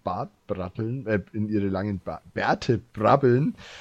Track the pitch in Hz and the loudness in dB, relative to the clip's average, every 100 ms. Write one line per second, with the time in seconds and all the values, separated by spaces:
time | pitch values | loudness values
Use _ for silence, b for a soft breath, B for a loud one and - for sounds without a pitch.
0 | 92 92 160 _ - 95 90 - 113 135 | -6 -6 -6 _ -8 -6 -6 -6 -6 -4
1 | 107 104 - 110 107 107 98 95 104 95 | 0 0 0 -4 0 0 0 0 -2 -4
2 | - 80 - - 104 160 - 110 - - | -6 -10 -8 -2 0 0 0 0 -2 0
3 | 107 143 127 123 160 - B B | 4 6 6 4 2 -4 B B